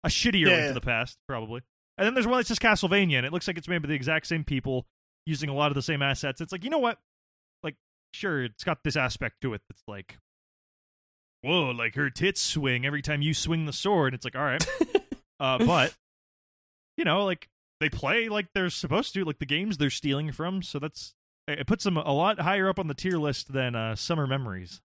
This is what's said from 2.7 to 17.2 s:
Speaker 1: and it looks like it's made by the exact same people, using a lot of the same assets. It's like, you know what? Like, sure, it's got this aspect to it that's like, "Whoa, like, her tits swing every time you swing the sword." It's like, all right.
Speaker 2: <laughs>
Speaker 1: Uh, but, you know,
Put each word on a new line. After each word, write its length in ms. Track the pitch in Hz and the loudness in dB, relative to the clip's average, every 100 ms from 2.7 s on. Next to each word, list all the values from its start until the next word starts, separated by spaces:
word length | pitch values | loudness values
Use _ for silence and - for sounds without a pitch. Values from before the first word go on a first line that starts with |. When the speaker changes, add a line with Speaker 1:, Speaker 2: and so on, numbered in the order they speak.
| 208 185 196 185 135 | 4 4 4 4 2
Speaker 1:
and 100 | 127 | 0
it 60 | |
looks 160 | 170 - | -4 -4
like 100 | 175 | -6
it's 120 | - | -4
made 120 | 175 | -2
by 60 | 147 | 0
the 60 | |
exact 340 | 147 131 160 - | -2 0 -2 0
same 160 | 165 | -4
people, 440 | 151 135 135 127 - _ _ _ - | 0 -2 0 -4 -4 _ _ _ -6
using 220 | 147 147 | -4 -2
a 60 | |
lot 180 | 139 147 | 2 2
of 40 | 139 | 2
the 60 | |
same 200 | 131 147 | -2 0
assets. 400 | 139 131 143 135 | 0 -2 -4 -6
It's 100 | 165 | -8
like, 140 | 190 220 | -8 -2
you 40 | |
know 100 | 311 | 2
what? 200 | 240 226 _ _ _ _ _ _ | 2 -2 _ _ _ _ _ _
Like, 120 | 156 - _ _ _ | -12 -12 _ _ _
sure, 300 | - 202 147 | -6 -2 -2
it's 220 | 123 - - | -2 -4 -4
got 140 | 160 | -2
this 140 | 151 147 | -2 0
aspect 420 | 127 - 120 _ | 0 -2 -8 _
to 100 | 135 | -6
it 80 | 107 _ | -6 _
that's 140 | - - | -20 -16
like, 300 | 101 - - _ _ _ _ _ _ _ _ _ _ _ _ | -14 -16 -20 _ _ _ _ _ _ _ _ _ _ _ _
"Whoa, 260 | 123 180 139 | -2 0 0
like, 240 | 120 117 135 | -2 -4 -2
her 140 | 143 | -2
tits 320 | - 180 196 | 0 -2 0
swing 440 | - 160 139 123 135 | -2 0 0 0 -2
every 160 | 147 | -4
time 200 | 151 147 | -4 0
you 120 | 147 | 0
swing 320 | 156 160 165 156 | 0 0 -2 -2
the 60 | |
sword." 420 | 131 196 196 135 | -2 2 4 2
It's 120 | 127 127 | 0 -8
like, 100 | 131 | -4
all 80 | |
right. 240 | 147 127 - 539 | -2 0 -2 -2
Speaker 2:
<laughs> 260 | - 392 - - _ _ | 0 0 -2 -14 _ _
Speaker 1:
Uh, 260 | 131 131 233 | 0 4 4
but, 300 | 170 131 - _ _ _ _ _ _ _ _ _ - | 6 4 0 _ _ _ _ _ _ _ _ _ -2
you 80 | 330 | 2
know, 180 | 175 | 2